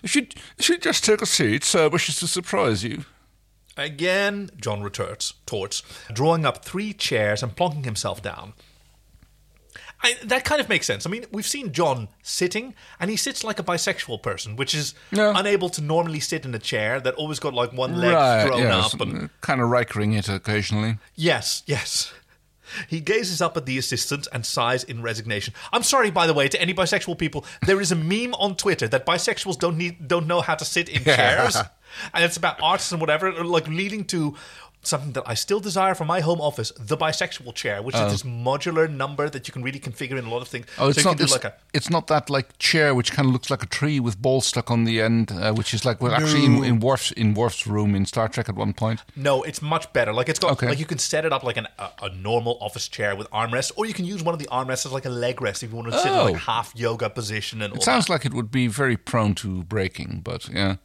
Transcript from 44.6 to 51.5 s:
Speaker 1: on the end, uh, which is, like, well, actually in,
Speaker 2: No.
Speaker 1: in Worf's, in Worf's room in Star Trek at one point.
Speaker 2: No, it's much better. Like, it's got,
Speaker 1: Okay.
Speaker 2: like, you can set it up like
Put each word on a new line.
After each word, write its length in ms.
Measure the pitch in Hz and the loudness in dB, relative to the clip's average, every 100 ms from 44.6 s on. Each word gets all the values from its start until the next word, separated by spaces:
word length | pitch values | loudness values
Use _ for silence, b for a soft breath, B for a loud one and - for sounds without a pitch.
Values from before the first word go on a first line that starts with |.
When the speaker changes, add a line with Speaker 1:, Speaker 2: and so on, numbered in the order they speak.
| - | 2
Speaker 1:
on 140 | 117 | 2
the 160 | 113 113 | 4 4
end, 320 | 110 117 110 | 4 4 2
uh, 220 | 98 107 | 0 0
which 200 | 110 - | 2 0
is, 120 | 110 131 | 0 0
like, 160 | 113 | 2
well, 120 | 123 | 2
actually 300 | 113 156 147 | 2 4 6
in, 120 | 143 139 | 6 6
Speaker 2:
No. 60 | |
Speaker 1:
in 160 | 127 117 | 6 4
Worf's, 300 | 117 131 - | 4 2 0
in 220 | - 110 | 2 2
Worf's 320 | 104 117 - 107 | 4 2 0 -2
room 300 | 104 104 98 | 0 2 2
in 100 | 98 | 0
Star 220 | - 110 | 0 0
Trek 220 | - - | -2 -4
at 60 | 98 | -2
one 180 | 107 | -4
point. 300 | - 110 113 - - | -2 -2 -2 -8 -4
Speaker 2:
No, 260 | 139 139 | 2 2
it's 180 | 160 - | 0 -8
much 320 | 151 160 - | -2 -2 0
better. 180 | 131 110 | 0 2
Like, 160 | 113 127 | 2 0
it's 100 | 156 | 0
got, 120 | 180 | 0
Speaker 1:
Okay. 160 | 135 120 | 2 0
Speaker 2:
like, 120 | 127 | 0
you 60 | 156 | -2
can 140 | 139 | -4
set 240 | - 156 | 0 0
it 80 | 160 | 0
up 120 | 135 | -2
like 120 | 127 | -2